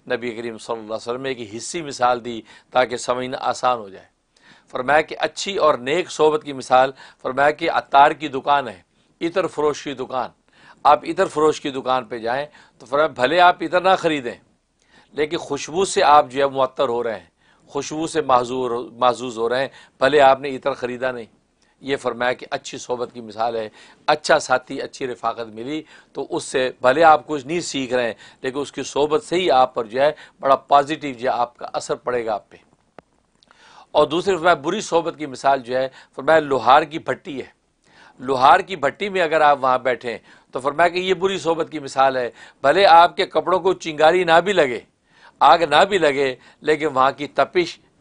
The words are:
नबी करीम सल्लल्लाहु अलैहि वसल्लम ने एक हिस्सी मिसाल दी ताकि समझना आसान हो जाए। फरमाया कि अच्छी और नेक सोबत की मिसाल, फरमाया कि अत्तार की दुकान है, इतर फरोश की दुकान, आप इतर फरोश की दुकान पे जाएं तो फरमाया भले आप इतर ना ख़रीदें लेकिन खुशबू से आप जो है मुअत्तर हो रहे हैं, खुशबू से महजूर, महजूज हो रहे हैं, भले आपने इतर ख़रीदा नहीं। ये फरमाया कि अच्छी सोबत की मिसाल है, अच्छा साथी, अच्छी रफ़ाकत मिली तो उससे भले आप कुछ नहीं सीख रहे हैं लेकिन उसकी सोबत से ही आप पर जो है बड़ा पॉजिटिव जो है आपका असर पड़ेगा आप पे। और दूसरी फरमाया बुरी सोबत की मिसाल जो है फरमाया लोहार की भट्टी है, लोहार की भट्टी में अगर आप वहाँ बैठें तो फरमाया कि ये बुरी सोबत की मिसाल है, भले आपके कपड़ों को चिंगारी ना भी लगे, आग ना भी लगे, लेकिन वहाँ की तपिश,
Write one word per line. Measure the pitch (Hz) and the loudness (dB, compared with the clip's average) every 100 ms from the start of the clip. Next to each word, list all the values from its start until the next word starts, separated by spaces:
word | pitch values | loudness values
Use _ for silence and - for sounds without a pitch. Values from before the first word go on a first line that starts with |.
| - | -8
नबी | 123 120 | -6 -6
करीम | 110 117 110 | -8 -10 -12
सल्लल्लाहु | - 117 107 | -10 -10 -8
अलैहि | 110 | -10
वसल्लम | 117 123 | -8 -8
ने | 135 | -6
एक | 123 110 | -8 -10
हिस्सी | 110 - 180 | -12 -10 -10
मिसाल | 147 127 123 123 | -10 -2 0 0
दी | 117 113 - - _ | -4 -12 -14 -20 _
ताकि | - 123 120 | -2 0 -2
समझना | - 127 127 131 | -4 -4 -4 -6
आसान | 127 120 127 120 | -6 -2 -2 -2
हो | 101 | -6
जाए। | 92 _ _ _ _ _ _ _ | -18 _ _ _ _ _ _ _
फरमाया | 131 127 147 | -8 2 2
कि | 156 - | 2 -4
अच्छी | 156 - - 190 | -6 -6 -8 0
और | 151 147 | 2 2
नेक | 123 165 160 | 0 -2 -4
सोबत | - 156 151 | 2 2 2
की | 147 | -6
मिसाल, | 135 120 127 135 135 - _ | -12 2 4 4 -2 -20 _
फरमाया | 131 131 143 | -8 0 0
कि | 147 165 | 0 -2
अत्तार | 131 - 139 147 | -2 2 6 6
की | 151 147 | 4 -6
दुकान | 131 131 143 127 | -6 0 0 0
है, | 95 _ _ _ _ | -12 _ _ _ _
इतर | 165 180 160 | -4 -2 -4
फरोश | - 151 139 | -2 -2 -2
की | 151 127 | -10 -10
दुकान, | 123 127 113 _ _ _ - - 139 | -8 -6 -8 _ _ _ -20 -2 2
आप | 147 156 | 2 2
इतर | 165 185 | -2 -2
फरोश | 151 156 143 | 2 0 0
की | 151 | -6
दुकान | 135 123 131 110 | -8 -2 -4 -4
पे | 120 | -8
जाएं | 110 127 147 _ _ _ | -6 -6 -6 _ _ _
तो | 127 | -6
फरमाया | 139 156 123 | 0 0 0
भले | 127 170 | 0 6
आप | 175 175 | 4 4
इतर | 165 180 | -2 0
ना | 180 185 | 2 2
ख़रीदें | 165 151 120 101 _ _ _ _ _ _ _ 117 | 0 -2 -6 -12 _ _ _ _ _ _ _ -6
लेकिन | 151 165 | -6 -6
खुशबू | - 143 - 160 190 | -8 -8 -6 -4 -2
से | - | 2
आप | 160 147 135 | 6 6 4
जो | 127 | 0
है | 139 | -2
मुअत्तर | 135 131 - 139 | 0 -4 0 -2
हो | 120 | -2
रहे | 117 | -4
हैं, | 104 87 _ _ _ _ | -8 -12 _ _ _ _
खुशबू | 143 135 156 160 | -10 -8 -8 -4
से | 160 | -4
महजूर, | 139 127 120 131 123 120 127 117 | 2 2 2 -4 -4 -6 -8 0
महजूज | 123 113 127 113 | 0 0 -6 -4
हो | 117 | -2
रहे | 127 | -2
हैं, | 131 - - _ | -4 -8 -20 _
भले | 135 147 | 2 6
आपने | 135 131 143 | 6 4 0
इतर | 131 143 127 | -6 -6 -6
ख़रीदा | 123 123 127 | -8 -6 -6
नहीं। | 123 107 _ _ _ _ _ | -8 -14 _ _ _ _ _
ये | 131 135 | -8 -4
फरमाया | 127 117 123 | -4 -2 -4
कि | 131 151 | -4 -6
अच्छी | 139 - 135 | -10 -10 -16
सोबत | - 123 120 | -10 -8 -8
की | 120 | -12
मिसाल | 113 104 117 117 | -18 -6 -4 -4
है, | 107 - - _ - | -8 -14 -20 _ -2
अच्छा | 151 - 156 | -2 2 0
साथी, | - 127 - 135 | 2 -2 -2 -12
अच्छी | 127 - 135 | -12 -10 -10
रफ़ाकत | 117 117 110 117 | -6 -6 -6 -12
मिली | 107 123 156 - - _ - | -12 -10 -12 -12 -20 _ -12
तो | |
उससे | 139 165 - 139 127 - | -8 -8 -4 -2 -2 0
भले | 127 135 | 0 4
आप | 165 151 139 | 4 4 0
कुछ | 147 127 | -10 -6
नहीं | 175 | -8
सीख | - 143 127 | -6 -8 -4
रहे | 123 120 | -4 -4
हैं | - - _ | -8 -16 _
लेकिन | 135 131 | -8 -8
उसकी | 139 - 131 | -10 -10 -8
सोबत | - 147 151 | -2 0 -2
से | - 175 | -2 -4
ही | 180 | 2
आप | 131 127 - | 4 2 0
पर | 113 | -6
जो | 120 | 0
है | 143 151 - _ | 0 -2 -16 _
बड़ा | 139 131 - | 0 0 4
पॉजिटिव | 143 139 151 143 120 | 2 2 -4 -8 -6
जो | 123 | -4
है | 113 | -2
आपका | 120 _ - | -4 _ -10
असर | 147 - 143 | -10 -8 -6
पड़ेगा | - 123 113 | -4 -4 -2
आप | 101 - | -6 -8
पे। | - _ _ _ - _ _ _ _ _ _ _ - _ | -20 _ _ _ -20 _ _ _ _ _ _ _ -20 _
और | - 147 | 0 2
दूसरी | 160 180 185 | 0 -2 0
फरमाया | 170 165 | 2 2
बुरी | 139 208 | 0 -6
सोबत | - 170 165 143 | -2 -2 -2 -8
की | 151 | -12
मिसाल | 127 139 139 | -4 0 0
जो | 117 127 | -2 -4
है | 131 - _ - | -4 -8 _ -8
फरमाया | 139 160 | 2 2
लोहार | 147 135 113 139 160 | 4 0 6 4 4
की | 156 | -6
भट्टी | 113 127 - 139 | -6 -8 -8 -12
है, | 101 _ _ _ _ _ - _ | -14 _ _ _ _ _ -20 _
लोहार | 123 135 135 180 | -4 2 6 6
की | 175 185 | 4 -4
भट्टी | 139 - 202 | -4 -4 -6
में | 190 | -2
अगर | 165 156 | 0 4
आप | 147 143 | 4 4
वहाँ | 131 127 | 2 0
बैठें | 123 120 123 107 - _ _ | 0 -4 -6 -10 -14 _ _
तो | 139 | -6
फरमाया | 131 143 175 | -6 2 2
कि | 180 | 2
ये | 185 180 | -2 -2
बुरी | 196 190 | -2 -2
सोबत | 147 165 156 | -2 -2 -4
की | 151 | -8
मिसाल | 139 135 135 131 | -8 0 0 2
है, | 120 - - _ | -6 -8 -20 _
भले | 139 165 196 | 0 4 8
आपके | 165 170 - - | 8 6 2 -2
कपड़ों | 160 151 180 | -2 0 0
को | 180 180 | 0 -2
चिंगारी | 170 147 156 180 175 | -6 2 4 4 4
ना | 165 | 2
भी | 175 | 4
लगे, | 190 143 113 - _ _ _ - _ | 0 0 -2 -12 _ _ _ -20 _
आग | 131 165 165 | 6 6 6
ना | 147 190 | 4 4
भी | 202 | 2
लगे, | 156 139 139 127 - _ | 2 2 -2 -4 -14 _
लेकिन | 143 156 151 | -2 0 0
वहाँ | 131 131 | 2 0
की | 139 143 | 0 -6
तपिश, | - 135 185 170 - _ _ | -2 0 0 -4 -8 _ _